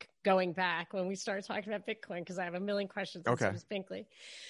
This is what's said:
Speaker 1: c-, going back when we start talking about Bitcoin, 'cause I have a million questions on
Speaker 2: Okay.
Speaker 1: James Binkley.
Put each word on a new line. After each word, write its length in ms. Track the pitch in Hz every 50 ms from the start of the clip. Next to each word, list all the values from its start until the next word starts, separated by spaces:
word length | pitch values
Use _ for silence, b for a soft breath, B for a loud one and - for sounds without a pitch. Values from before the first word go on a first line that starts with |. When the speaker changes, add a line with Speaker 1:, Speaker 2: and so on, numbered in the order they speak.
| -
Speaker 1:
c-, 60 | - _ _ -
going 280 | 202 190 185 185 180 160
back 400 | 180 185 180 170 165 175 - -
when 140 | 196 185
we 80 | 185 196
start 300 | 185 - 226 196 202 196
talking 280 | - 208 208 202 214 214
about 140 | 202 202
Bitcoin, 400 | - 214 220 - - 185 175 170
'cause 120 | - 180 185
I 60 | 180
have 100 | 175 170
a 60 | 180
million 280 | 196 202 202 202 202 190
questions 380 | - 202 196 - - 175 160 -
on 60 | 123
Speaker 2:
Okay. 40 | -
Speaker 1:
James 260 | 120 98 95 107 -
Binkley. 420 | - 208 196 185 - 185 - 220 - B B B B B B B B